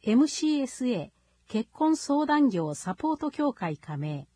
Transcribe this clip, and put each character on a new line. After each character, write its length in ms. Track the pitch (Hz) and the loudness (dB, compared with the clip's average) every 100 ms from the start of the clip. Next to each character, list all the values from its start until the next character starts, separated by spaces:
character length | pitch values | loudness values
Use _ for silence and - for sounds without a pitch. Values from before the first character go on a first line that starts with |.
エ 140 | - 226 | 4 4
ム 120 | 294 | 4
シ 300 | - 311 294 | 2 0 0
ー 40 | |
エ 20 | 262 | -2
ス 200 | - 254 | -4 -2
エ 80 | |
ー、 160 | 208 143 _ _ _ _ | -2 -6 _ _ _ _
結 220 | 214 226 | -4 -4
婚 240 | - 311 311 | 0 2 2
相 300 | - 285 302 | 0 0 2
談 240 | 302 277 | 4 4
業 240 | 185 156 | 2 -2
サ 200 | 147 - | -4 -8
ポ 200 | 185 311 | -4 -2
ー 20 | 302 | -2
ト 140 | 302 | -4
協 240 | - 294 | -2 -2
会 240 | 240 175 151 | -2 -6 -6
加 180 | - 147 | -8 -6
盟。 320 | 151 143 139 | -6 -6 -10